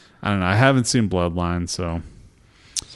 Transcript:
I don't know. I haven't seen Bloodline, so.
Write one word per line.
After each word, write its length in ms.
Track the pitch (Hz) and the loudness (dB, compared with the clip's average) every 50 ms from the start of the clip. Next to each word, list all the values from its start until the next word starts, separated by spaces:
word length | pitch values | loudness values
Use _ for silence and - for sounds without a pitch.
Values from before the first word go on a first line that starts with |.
| - - _ _ - | -20 -20 _ _ -4
I 60 | 104 | -4
don't 100 | 101 98 | -2 0
know. 60 | 92 | 0
I 100 | 90 98 | 2 4
haven't 300 | 107 131 135 135 131 117 | 4 4 4 4 4 2
seen 240 | - - 123 110 92 | 2 0 0 0 0
Bloodline, 580 | 92 90 87 87 85 90 87 87 87 87 87 | 0 0 0 0 -2 -2 -2 -2 -2 -2 -4
so. 340 | 82 - - 90 85 82 85 - - - - - - _ _ _ _ _ _ _ - - - - - - | -6 -6 -6 -6 -6 -6 -6 -8 -10 -18 -20 -20 -20 _ _ _ _ _ _ _ -12 -10 -10 -10 -10 -18